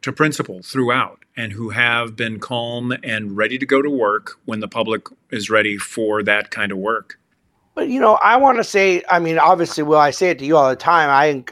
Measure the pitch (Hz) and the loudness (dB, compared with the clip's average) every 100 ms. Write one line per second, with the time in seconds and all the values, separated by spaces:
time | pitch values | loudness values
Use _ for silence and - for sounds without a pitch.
0 | 135 - 156 143 - 92 - 135 120 127 | -10 -2 -2 -2 -10 -12 -8 -4 -2 -2
1 | 95 - _ - 113 101 113 110 120 117 | -4 -10 _ -12 -12 -10 -6 -2 0 0
2 | 117 110 113 107 - 120 120 120 123 127 | -4 -6 -8 -8 -8 -6 -6 -6 -6 -6
3 | 123 110 104 101 110 127 135 135 147 135 | -6 -8 -6 -2 -2 -2 0 0 0 0
4 | 104 107 - - - 107 104 117 110 107 | 0 -2 -6 -16 -8 -8 -6 -4 -2 -4
5 | - - _ 110 104 110 107 101 - - | -6 -20 _ -10 0 0 0 -4 -8 -4
6 | 110 107 104 104 107 110 101 98 101 110 | -2 -2 0 -2 -2 -6 -6 -4 -4 -4
7 | - - _ _ _ _ _ 311 311 262 | -8 -20 _ _ _ _ _ -6 -4 2
8 | 226 214 202 247 277 240 - 202 190 175 | 4 4 4 4 4 2 0 2 2 0
9 | - 175 165 160 160 180 165 - 151 156 | 0 0 2 4 4 4 0 -2 2 4
10 | 147 - 180 135 139 160 135 131 165 170 | 4 2 0 0 2 4 4 2 2 2
11 | 147 139 151 135 123 | 4 4 4 0 -2